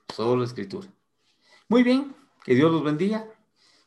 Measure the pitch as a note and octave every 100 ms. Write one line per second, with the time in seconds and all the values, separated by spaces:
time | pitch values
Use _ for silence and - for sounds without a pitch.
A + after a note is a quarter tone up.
0 | - - A#2 B2 A#2+ - G2 - - _
1 | _ _ _ _ _ _ - A#3+ B3 C4
2 | C#4 - _ _ - B2+ D#3+ D#3+ D3 D3+
3 | G3 A3 - - _ _ _ _